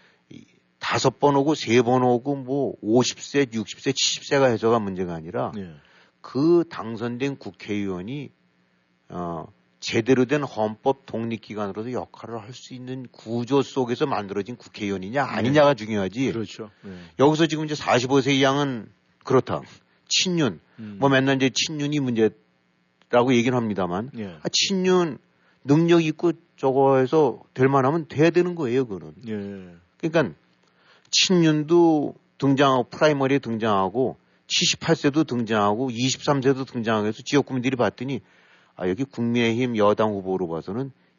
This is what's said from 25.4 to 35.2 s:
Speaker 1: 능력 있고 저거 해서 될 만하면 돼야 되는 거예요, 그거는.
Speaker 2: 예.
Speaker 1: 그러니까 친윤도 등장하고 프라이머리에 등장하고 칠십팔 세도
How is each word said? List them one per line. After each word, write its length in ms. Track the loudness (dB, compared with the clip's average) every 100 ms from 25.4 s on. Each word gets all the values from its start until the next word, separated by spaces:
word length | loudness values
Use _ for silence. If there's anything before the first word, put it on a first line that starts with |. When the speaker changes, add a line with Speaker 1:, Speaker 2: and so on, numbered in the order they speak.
| _ _
Speaker 1:
능력 400 | 2 4 6 4
있고 300 | 4 0 -2 -2 _ -4
저거 400 | 0 4 4 4
해서 460 | 4 4 2 0 -12
될 140 | 0 2
만하면 400 | 4 2 0 -4
돼야 240 | 2 4
되는 240 | 4 0 -2
거예요, 320 | -2 -2 -2
그거는. 260 | -6 -12 -16 -10
Speaker 2:
예. 480 | -8 -8 -12 -16 -20 _ -10
Speaker 1:
그러니까 360 | -2 0 -2 -6 _ _ _ _ _ _ -4
친윤도 1040 | 0 4 4 6 4 4 6 6 4 0 -8 _ -2
등장하고 520 | 2 4 4 4 -2
프라이머리에 500 | 2 2 4 2 0
등장하고 800 | -2 -2 0 2 0 0 -4 -4 _ _ -6
칠십팔 480 | -2 -2 -2 -2 0
세도 300 | 2 0